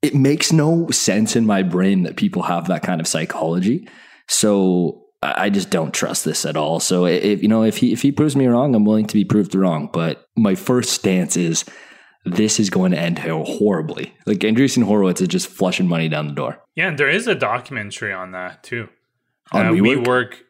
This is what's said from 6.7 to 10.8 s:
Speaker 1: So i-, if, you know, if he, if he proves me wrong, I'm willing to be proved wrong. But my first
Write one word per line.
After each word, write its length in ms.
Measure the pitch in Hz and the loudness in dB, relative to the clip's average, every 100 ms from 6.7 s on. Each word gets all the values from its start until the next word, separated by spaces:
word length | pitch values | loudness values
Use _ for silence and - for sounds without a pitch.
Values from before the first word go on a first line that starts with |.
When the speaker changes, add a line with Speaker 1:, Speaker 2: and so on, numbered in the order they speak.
| 82 | -2
Speaker 1:
So 260 | - 90 90 | 0 2 2
i-, 40 | |
if, 300 | 85 98 101 | 2 2 2
you 60 | 107 | 2
know, 160 | 113 | 4
if 140 | 110 - | 2 2
he, 140 | 123 | 0
if 100 | 117 | 2
he 100 | 139 | 0
proves 240 | 139 156 139 | 2 0 2
me 120 | 131 | 2
wrong, 260 | 120 143 117 | 4 4 4
I'm 100 | 104 | 4
willing 220 | 107 107 | 2 2
to 60 | |
be 120 | 107 95 | 0 2
proved 280 | 104 95 95 | 2 2 2
wrong. 340 | 95 80 76 | 2 0 -4
But 340 | 85 82 - _ - | -4 -4 -6 _ 0
my 180 | 107 95 | 2 0
first 380 | - 127 | 0 0